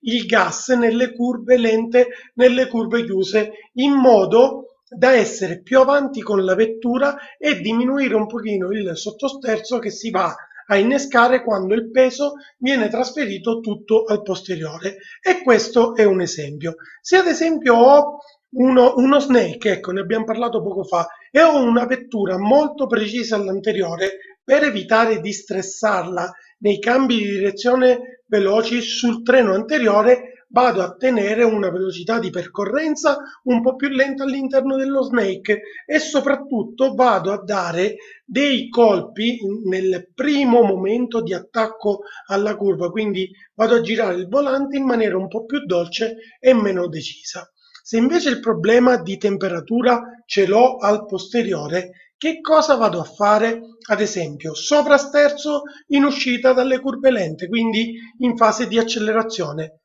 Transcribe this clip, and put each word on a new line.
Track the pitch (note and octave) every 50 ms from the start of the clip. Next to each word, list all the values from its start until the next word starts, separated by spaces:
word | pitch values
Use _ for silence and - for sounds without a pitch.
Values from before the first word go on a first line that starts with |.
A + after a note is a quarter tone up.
il | - A3+ A3+ A#3+ G3+ F#3
gas | A3 G#3+ F#3 F3+ - - - -
nelle | B3+ A#3+ A#3 A3+ A3+ A#3+ B3+ A#3+
curve | A#3 - A#3+ B3 B3 A#3 - A#3 B3+ B3
lente, | A#3 A3+ A3 A3 A3+ A#3 A#3 B3 B3 B3 - - - _ _
nelle | A#3 B3 B3+ B3 C4 B3+ B3+
curve | - A#3 A3+ F#3+ G#3+ A#3 A#3
chiuse, | - G3 F#3+ F#3+ F#3 F#3+ G#3+ G#3+ G#3+ - - - _ _
in | B3 C4 C#4+ C#4+
modo | C#4 B3+ C4 A#3 G3+ F#3+ E3+ G#3 A#3 B3+ C#4 - - - - _ _ _ _
da | A#3+ F3 B3 B3+ C4
essere | A#3+ G3+ - - - G3 F#3 E3+ F3 _
più | - B3+ C4
avanti | C4 C4+ - C#4+ F#3 C4 C#4 A3+
con | G3+ - G#3 G3 F#3+
la | F#3 F#3
vettura | F#3 A3+ A3 A3+ A3+ - A#3+ A#3+ B3+ C#4 C#4+ C#4 C#4+ - - - _
e | - D4+ D4 F3+
diminuire | F3 G#3+ A3+ A#3 B3+ B3+ C4+ C#4+ C#4 B3 A3
un | A3 A3 A3
pochino | - A#3+ - A3 G#3 F#3+ F#3 F3+
il | G3+ A3 G3+ F3+ E3
sottosterzo | D#3+ - G#3 G#3 - C#4 C4+ C4+ C#4 C4 B3+ A3 G#3+ - - B3 A#3
che | - G#3+
si | - - - A#3
va | F#3 F#3 F#3 E3 D3+ - - _ - - - _
a | G#3 G3
innescare | G3 A#3 C#4 C#4 C#4 C#4 - B3 A#3 B3 B3+ B3+ B3
quando | A#3 G#3+ G3 F#3+ F#3 G#3
il | A#3 A3+ A3+
peso | - C4 C4 B3+ B3 B3 C#4+ C#4+ C#4+ C#4+ - - _ _
viene | B3+ C4 C#4 B3+ A3 G#3
trasferito | A3+ A3+ B3 - - D4+ C#4+ G#3 G3 F#3+ - A#3 A3+ A#3
tutto | A3+ A3+ G#3 - - - A3 A3 A3
al | A3 G#3 G3+
posteriore. | G3+ F#3 F3+ F3 - - F#3 D#3+ D#3+ D3+ D3+ - - G3 G3 - - - - -
E | _ F#4+ F4+ F4+
questo | - C4 A#3 - A3+ - - B3 A#3 A#3 A3+
è | - G#3+
un | G#3 F#3+ F#3
esempio. | F3 E3+ - - D3 C#3+ D3 D3 D3+ E3 D#3+ - - - - -
Se | _ - F4+ F#4
ad | F#4
esempio | F4 D4+ - E4 E4 D#4+ D4+ - C4 A#3
ho | A3+ A#3+ C4 C#4+ D4 D4 D4 - - - - _ _ _ _
uno, | - B3+ B3 C4 B3+ B3+ A#3+ - A#3+
uno | B3 B3 C4+ C#4+ C#4+
snake, | C#4 C#4 B3+ A#3+ G3+ E3+ D#3+ - - G#3+ F#3+
ecco, | F3+ - F#3
ne | F3+ F#3+
abbiamo | F#3+ F3 A3 A3+ A3
parlato | A3 A3 G#3+ A#3+ A#3 - A3+ E3+
poco | G3+ F#3 F#3+ F#3
fa, | - - E3+ E3+ - - - - _
e | _ C#4
ho | E4 E4 D4+ C#4+
una | B3+ A#3 A#3 A#3+ A#3+
vettura | A#3+ C4 B3 - - - G#3+ G3+ F#3 F#3 F#3
molto | G3+ G#3+ B3+ D4 D4+ C#4+ D4+ - C#4 G#3
precisa | A#3 G#3 A3 G#3 G#3+ B3 A#3 A#3 A3
all'anteriore, | G#3 G3+ F#3+ F#3+ G3 F#3 A3 G3+ F#3 F#3+ E3 E3 E3+ F#3+ G3 - - - - - _ _
per | - C4 C#4+ D4
evitare | D4 G#3+ G3+ F3+ - A3+ A3 A#3 A3+ A3 F#3+
di | E3 G3+
stressarla | G3 - - - F#3+ F#3+ F#3 F#3+ - - - G#3+ G3+ F#3 F3 F3 F#3 F3 E3+ F#3+ - - _ _ _ _
nei | G#3 G#3 G3+ G3
cambi | G3+ A3+ A#3+ C4 C4+ B3+ A#3 A3+
di | G#3 G3+
direzione | G3+ G3 G3 G3+ G3 G3 - B3 B3 B3+ B3+ B3+ B3 B3 - - - _ _
veloci | _ A3 G#3 G3 F#3+ G3+ A3+ A3+ A#3 A#3+ A#3+
sul | A3+ - - - - A#3+ A3+ A#3
treno | - - B3 C4 A#3+ G3+ F#3
anteriore, | G3 A3 A3 D4+ D4+ B3 G#3+ G3+ G#3 G#3+ B3 B3 B3 - - - _ _ _
vado | - - B3+ B3 A3 G3
a | F#3 F3 -
tenere | - - C4 B3+ A3 G3 G3+ A3 A3+ A#3+
una | A3+ A3 G#3 G3+ F#3
velocità | E3 F#3 F#3 F#3+ F3+ F3 F3 F#3 A3+ A#3
di | A3+ F#3
percorrenza | E3 F3+ E3+ - _ - G3+ G3 G#3+ C#4+ D#4+ D#4+ D4+ D4 - D4+ C#4 - - - - _ _
un | B3+ B3 A#3
po' | A#3 C4 C4
più | C4+ C#4 C#4+
lenta | C4+ B3+ C4+ C#4 C#4 C4+ C4+
all'interno | C4+ C4 C#4 C4+ C4 C4+ C4+ B3+ C4+ C4+ C4+
dello | C4+ C4+ C#4 C4+ B3+
snake | - A#3+ A#3+ G#3 G3 F#3+ F#3+ - - G#3 G#3+ - - - - -
e | - D4 D#4
soprattutto | D#4 - - C#4+ - C#4 C#4 C4+ - - C4 A3 F#3+ - - - C4 C4+ G#3+
vado | G3+ B3+ B3 G#3+ F#3+ E3 F#3+
a | G3+ G3 G3
dare | F3+ G#3 G3 F3+ E3+ E3 E3+ F#3 G#3+ G#3 - - - - _ _
dei | - G#3+ A#3 C#4+ C#4+ C4 A3 - -
colpi | - A#3+ A#3 G#3+ G3+ F3+ F3 - - - G#3+ A#3 B3 A#3 G#3+ G3 G3+ A3+ A3
nel | F#3+ F#3 F#3+ F#3+ F#3+ F#3 F3 - _ _
primo | - C4 D4 D4 C#4 C#4 B3 A#3 A#3+ A3
momento | G3 F#3+ F#3 F#3 F#3+ A3 A#3+ B3 A#3 - A3+
di | G3 F3 F#3
attacco | E3+ - _ _ A#3 A3 A3 A3 - - G#3 G3+ G3 - - - - -
alla | - G3 G3 G3+ G#3+ G#3+
curva, | - G3+ G3 F#3 D#3 F3 E3+
quindi | F3 A3 G#3+ G#3 G3 F#3 F#3+ F#3 - _ - _ _
vado | - A3 A3+ A#3+
a | A#3
girare | A3+ - A3+ A3+ A3 G3 F3+
il | F3+ F#3 F3
volante | G3+ C#4 C#4+ C4+ C4 C#4 C#4 C4+ C#4 C#4
in | C4+
maniera | C4 A#3+ A#3 A3 G#3 F3+ F#3
un | F#3+ F#3+
po' | - A#3 A3+
più | - - D4 -
dolce | F#3 F3+ F3 E3+ E3+ - - A3+ A3+ A3+ - - - _ _
e | - B3+ C4
meno | A3+ G#3 G3+ F#3+ F3+ F3 F3
decisa. | D#3+ D#3+ - - - - - - - F3+ - _ _ _ _ _ _ - _ -
Se | - A3+
invece | A#3 C4+ E4 F4 - C#4+
il | B3 -
problema | - A3+ G#3+ E3+ E3 G3+ A3+ B3 B3 B3+ B3 A#3+
di | - - G3 G3
temperatura | - G#3 G3 F#3+ G3 F#3+ F3 E3+ C#3+ - A3+ A#3+ B3+ B3 A#3+ A#3 - - - - _
ce | _ - G3+ G3
l'ho | F3+ G3 A3 B3 C4 B3+ -
al | - G3+ G#3 G#3 G#3 -
posteriore, | G3 F#3 - - - A#3+ A3+ G3 F#3 D3+ D3 D3 D#3+ F#3 F#3 F3+ - _ - _ _ _
che | - D#4 D#4+ D#4+
cosa | D#4 - D#4 D#4 D4+ D#4 C#4+
vado | A#3+ A3+ G#3 E3+ F3
a | D#3
fare? | - - - G#3 G3+ G#3+ G#3+ A3 A3+ A3+ - - - - _ - -
Ad | G#3+ G3+
esempio, | G#3+ F#3+ - F#3 E3 D3 D3 - - D#3+ D3+
sovrasterzo | - - - D4 D4 C#4+ C#4+ C#4+ C4+ C#4 - - D4 D4 C#4+ D4 C#4+ - D4+ D4 C#4+ D4 - - - _ _
in | C#4 C#4 C#4
uscita | C#4+ C4 - - B3+ B3 A#3+ - C4 B3+
dalle | B3+ B3 C4+ C4 B3+
curve | C4 C4+ C4+ C#4 C4+ C4
lente, | B3+ A3 F#3 D#3+ D#3 - F#3 F3
quindi | G#3+ A#3 A3+ A3+ A3 G#3+ A3+ A3+ A3+ - - - _ _
in | B3+ B3 A#3 A#3
fase | A#3 G#3+ G#3+ - B3 F#3
di | G3+ A3+
accelerazione. | A3+ A3+ - A#3 G#3+ G#3+ G#3+ A3+ A3 A3+ - - F3 D3 D3 D#3 D#3+ D#3 _ _ _